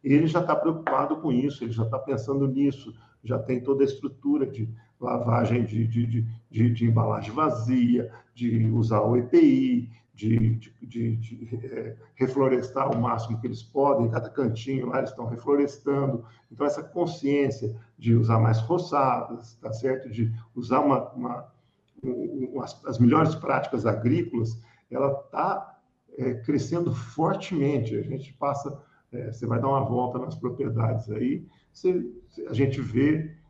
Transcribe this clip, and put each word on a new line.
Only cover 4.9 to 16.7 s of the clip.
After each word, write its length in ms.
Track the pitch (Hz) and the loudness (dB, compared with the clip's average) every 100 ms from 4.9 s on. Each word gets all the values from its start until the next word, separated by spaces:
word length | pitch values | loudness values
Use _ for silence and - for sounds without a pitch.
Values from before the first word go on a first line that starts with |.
| _ | _
lavagem 640 | 123 120 117 120 113 120 | -4 -2 2 2 2 2
de, 220 | 110 113 113 | 0 0 0
de, 200 | 117 117 | 0 0
de, 200 | 117 113 - _ | 0 -2 -6 _
de, 220 | 110 120 | 2 2
de 140 | 110 117 | 4 2
embalagem 460 | 113 107 104 107 | 4 2 -2 -4
vazia, 800 | 123 156 117 113 127 120 120 - - _ | 0 0 0 0 4 4 4 0 -12 _
de 340 | 120 120 113 110 | -4 0 2 2
usar 300 | 113 113 107 | 2 2 2
o 160 | 107 123 | 4 2
E 60 | |
P 180 | 120 170 | 6 8
I, 500 | 151 131 131 120 117 - _ | 8 6 4 2 -2 -16 _
de, 400 | - 107 113 110 | -6 2 4 4
de, 160 | 113 - _ - | 0 -6 _ -12
de, 300 | 117 117 113 | -4 -2 -2
de, 500 | - 113 113 113 127 | -6 -12 -10 -10 -8
é, 300 | 113 113 - - | -10 -10 -14 -20
reflorestar 760 | - 131 139 131 123 - 135 131 | -4 -2 2 2 2 0 -4 -2
o 80 | 117 | 0
máximo 400 | 120 113 - 110 | 0 -2 -4 -4
que 60 | - | -4
eles 160 | 113 | -8
podem, 460 | - 139 143 120 117 | -6 0 2 4 2
cada 220 | 113 - | 0 -4
cantinho 560 | - 123 113 135 135 120 | -2 -2 -2 -4 -4 -2
lá 120 | 127 | -2
eles 120 | 135 | -4
estão 160 | - 117 | -6 -8
reflorestando. 1000 | 117 135 143 139 - 143 139 135 120 - - _ | -6 0 2 2 -2 -2 0 0 -4 -10 -20 _
Então, 140 | 117 | -4
essa 160 | 147 | -2